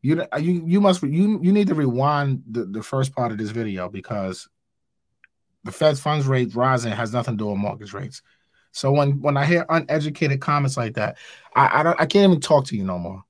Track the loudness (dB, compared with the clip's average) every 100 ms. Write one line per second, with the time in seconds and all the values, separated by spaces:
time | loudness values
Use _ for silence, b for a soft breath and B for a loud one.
0 | 0 -2 -2 -2 0 -2 2 4 4 2
1 | 0 0 2 2 2 4 2 2 0 0
2 | 0 0 0 -2 -4 -6 -6 -8 -6 -2
3 | -2 -2 -4 -4 -6 -6 -6 -6 -8 -10
4 | -8 -6 -6 -8 -16 _ _ _ _ _
5 | _ _ _ _ _ _ -18 0 0 2
6 | -2 -2 0 0 0 0 2 2 -2 -4
7 | -4 -4 -4 -4 -4 -2 -4 -6 -12 -12
8 | -12 -14 _ _ _ _ _ -4 2 4
9 | 2 2 0 2 2 2 2 -2 0 -2
10 | -2 -2 -2 0 0 0 0 -2 -4 -2
11 | -4 -6 B B B 4 4 4 2 2
12 | 2 6 6 4 4 2 2 -6 -4 -6
13 | -8 -12 _